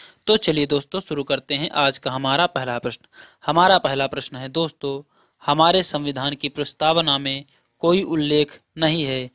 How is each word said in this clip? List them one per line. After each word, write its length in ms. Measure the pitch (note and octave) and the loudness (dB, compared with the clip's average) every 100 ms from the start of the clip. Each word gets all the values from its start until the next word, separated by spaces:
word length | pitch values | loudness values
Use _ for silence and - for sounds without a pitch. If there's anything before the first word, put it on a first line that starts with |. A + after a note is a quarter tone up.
| - _ - | -20 _ 0
तो 100 | G#3+ | 2
चलिए 280 | - D3+ C#3+ | 2 0 2
दोस्तों, 340 | D3 - F#3+ | 0 -2 -8
शुरू 240 | - C#3+ | -6 -6
करते 300 | C#3 C3+ - | -4 -4 -4
हैं 140 | C#3 D3+ | -4 -2
आज 280 | - C#3 C3 | 0 0 0
का 120 | C#3 | -4
हमारा 360 | C3 C3+ C#3 F3 | -4 0 2 0
पहला 300 | C#3 B2+ A#2+ | -2 -6 -6
प्रश्न। 280 | B2 - _ - - _ | -6 -8 _ -20 -20 _
हमारा 320 | - D#3+ F#3 F#3 | -2 4 4 4
पहला 280 | C#3 C3+ C3+ | 2 -2 -4
प्रश्न 300 | C#3 - B2+ | -6 -10 -12
है 120 | C3 | -8
दोस्तों, 520 | D3 E3 - C#3 C#3 - _ _ _ | -4 -4 -6 -8 -8 -12 _ _ _
हमारे 400 | - D3 E3 F#3 | 0 4 6 6
संविधान 500 | F3 D3 C#3+ C3+ C3+ | 2 -2 -4 -4 -6
की 140 | C#3+ C#3+ | -4 -6
प्रस्तावना 680 | D3 C#3 - D#3 E3 D#3+ C#3 | -6 -8 0 2 2 2 0
में 260 | C#3 C3+ C#3 _ _ _ | -2 -8 -12 _ _ _
कोई 200 | - F#3 | 2 2
उल्लेख 540 | F#3 D#3+ D3 D3 D3 - _ D#3+ | 0 -2 2 2 0 -4 _ -2
नहीं 260 | D#3+ E3 | 0 0
है। 260 | C#3 C3 B2+ | -2 -4 -8